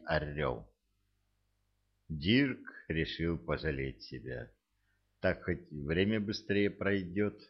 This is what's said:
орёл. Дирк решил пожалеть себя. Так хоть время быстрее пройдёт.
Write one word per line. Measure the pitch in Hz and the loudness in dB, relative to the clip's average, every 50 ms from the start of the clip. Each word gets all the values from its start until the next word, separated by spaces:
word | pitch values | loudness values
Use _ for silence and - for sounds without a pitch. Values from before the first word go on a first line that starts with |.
| - | -2
орёл. | - 82 78 76 73 71 73 76 65 62 - - - _ _ _ _ _ _ _ _ _ _ _ _ _ _ _ _ _ _ _ _ _ _ _ _ _ _ _ - | 0 0 0 0 -2 -2 -2 0 0 -2 -4 -6 -14 _ _ _ _ _ _ _ _ _ _ _ _ _ _ _ _ _ _ _ _ _ _ _ _ _ _ _ -10
Дирк | 82 76 71 90 113 131 143 131 123 - - - - - - - | -8 -2 4 6 6 6 6 4 2 -4 -10 -16 -18 -12 -6 -2
решил | 80 80 78 - - - 82 85 85 80 | 0 0 0 0 -2 -2 0 0 0 0
пожалеть | - - 73 73 - 78 73 67 67 67 62 - - | 0 -2 -2 0 0 -2 -2 -2 -4 -6 -6 -10 -14
себя. | - - - 57 64 64 62 - - - _ _ _ _ _ _ _ _ _ _ _ _ _ | -14 -12 -12 -10 -8 -8 -10 -10 -12 -16 _ _ _ _ _ _ _ _ _ _ _ _ _
Так | - 92 87 - - | 0 0 0 0 0
хоть | - 87 80 - - | -4 -4 -4 -4 -10
время | 78 73 71 71 80 85 98 101 110 110 | -10 -6 -2 0 2 4 4 4 2 0
быстрее | 104 104 104 - - - 101 101 101 98 | 0 -2 -4 -4 -2 0 2 4 2 2
пройдёт. | 92 - 92 95 101 101 92 87 87 101 104 104 - - - - | 2 0 0 0 2 0 0 -2 0 0 0 0 -2 -6 -14 -20